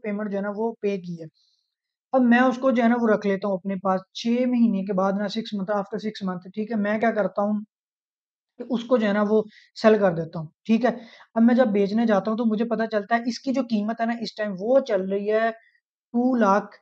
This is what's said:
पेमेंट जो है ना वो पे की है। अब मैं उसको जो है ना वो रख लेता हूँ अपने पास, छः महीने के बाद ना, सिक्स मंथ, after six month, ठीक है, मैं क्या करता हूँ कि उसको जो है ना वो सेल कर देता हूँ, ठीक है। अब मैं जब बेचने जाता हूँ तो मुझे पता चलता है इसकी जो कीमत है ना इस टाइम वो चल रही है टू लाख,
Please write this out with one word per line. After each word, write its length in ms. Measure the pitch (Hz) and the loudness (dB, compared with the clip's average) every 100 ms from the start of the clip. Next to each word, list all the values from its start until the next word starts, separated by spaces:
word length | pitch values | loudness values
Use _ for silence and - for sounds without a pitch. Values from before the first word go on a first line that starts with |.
पेमेंट 280 | 214 202 214 | -6 -6 -4
जो 60 | 196 | -4
है 60 | |
ना 60 | 202 | -6
वो 180 | 208 226 220 | -4 -6 -4
पे 160 | 202 202 | -6 -4
की 220 | 175 165 | -8 -12
है। 60 | 160 _ _ _ _ _ _ _ _ | -14 _ _ _ _ _ _ _ _
अब 80 | 262 | 2
मैं 160 | 240 240 | 4 4
उसको 300 | 262 240 269 | 4 2 0
जो 100 | 240 | 2
है 40 | 233 | 2
ना 60 | 240 | 2
वो 120 | 233 | 2
रख 180 | 208 202 | 0 0
लेता 220 | 196 208 | -2 -4
हूँ 100 | 190 | -4
अपने 180 | 196 196 | -6 -4
पास, 240 | 196 190 - - | -2 -2 -4 -8
छः 300 | 233 240 254 | -2 0 0
महीने 340 | 247 226 190 | 2 2 2
के 100 | 190 | -2
बाद 240 | 190 196 196 | 0 0 -2
ना, 100 | 208 | -4
सिक्स 240 | 202 226 | -6 -6
मंथ, 120 | 202 190 | -6 -2
after 260 | 208 196 208 | -4 -4 -6
six 240 | 208 214 | -8 -6
month, 240 | 190 180 185 214 | -8 -8 -10 -8
ठीक 160 | 214 | -4
है, 60 | 226 | -2
मैं 200 | 202 220 | -2 0
क्या 120 | 233 | 0
करता 300 | 214 190 - | 0 -2 -2
हूँ 180 | 208 214 214 _ _ _ _ _ _ _ _ _ | -2 -2 -6 _ _ _ _ _ _ _ _ _
कि 40 | - | -6
उसको 280 | 233 - 254 | -4 0 2
जो 100 | 214 | 2
है 60 | |
ना 100 | 208 | 2
वो 200 | 208 214 214 - _ - | 2 2 0 -12 _ 0
सेल 200 | 220 214 | 4 4
कर 140 | 196 | 4
देता 260 | 165 160 175 | 0 -6 -8
हूँ, 100 | 156 _ - | -12 _ 0
ठीक 180 | 220 233 | 2 2
है। 60 | 233 - - - 226 | -2 -14 -20 -8 2
अब 80 | |
मैं 120 | 233 240 | 4 6
जब 160 | 240 | 4
बेचने 340 | 202 196 214 233 | 4 2 2 2
जाता 260 | 202 220 | 2 0
हूँ 60 | 220 | 0
तो 80 | 233 | 0
मुझे 200 | 214 233 | 0 -2
पता 200 | 214 226 | -2 -2
चलता 280 | 214 196 233 | -4 0 -2
है 80 | 240 | -2
इसकी 240 | 233 269 | -4 -4
जो 120 | 262 247 | -2 0
कीमत 360 | 214 208 233 | -2 -2 -4
है 60 | 226 | -4
ना 100 | 233 | -4
इस 120 | 220 - | -8 -6
टाइम 160 | 208 180 | -6 -4
वो 240 | 208 269 | 2 2
चल 200 | 262 196 190 | 2 -2 0
रही 160 | 196 202 | -2 0
है 240 | 220 226 | 0 0
टू 840 | 220 _ _ _ _ _ 240 247 247 | -4 _ _ _ _ _ 0 0 2
लाख, 420 | 202 202 202 - | 4 2 0 -16